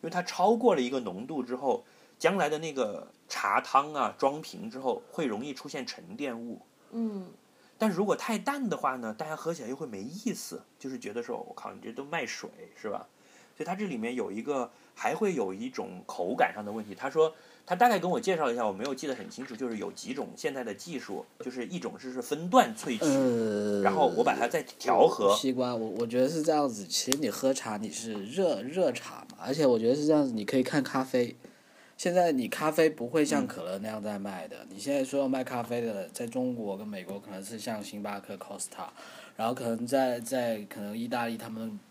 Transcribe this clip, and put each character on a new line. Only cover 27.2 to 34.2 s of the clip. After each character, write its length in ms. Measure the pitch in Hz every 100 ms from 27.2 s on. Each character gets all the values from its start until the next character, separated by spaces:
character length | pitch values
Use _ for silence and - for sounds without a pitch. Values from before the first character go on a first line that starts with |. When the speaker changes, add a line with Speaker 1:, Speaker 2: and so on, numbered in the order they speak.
Speaker 3:
你 100 | 135
喝 240 | 101 131
茶 240 | 135 120 104
你 140 | 104
是 220 | - 113 104 98
热， 360 | 151 185 139
热 280 | 120 165 170
茶 260 | 117 - - -
嘛， 60 | -
而 140 | -
且 140 | 139 143
我 100 | 117
觉 100 | 113
得 80 | 139
是 120 | 147
这 60 |
样 120 | 151 139
子， 60 |
你 120 | 113
可 140 | 101 135
以 60 |
看 180 | 127 151
咖 220 | 131 139
啡。 320 | 131 127 120 - - - _ - - _
现 160 | 180
在 180 | 175 175
你 160 | 139 110
咖 240 | - 156
啡 160 | 156 160
不 200 | 156 120
会 180 | 160 147
像 220 | 147 131
可 160 | -
乐 160 | 85 95
那 100 | 107
样 100 | 110
在 200 | 104 104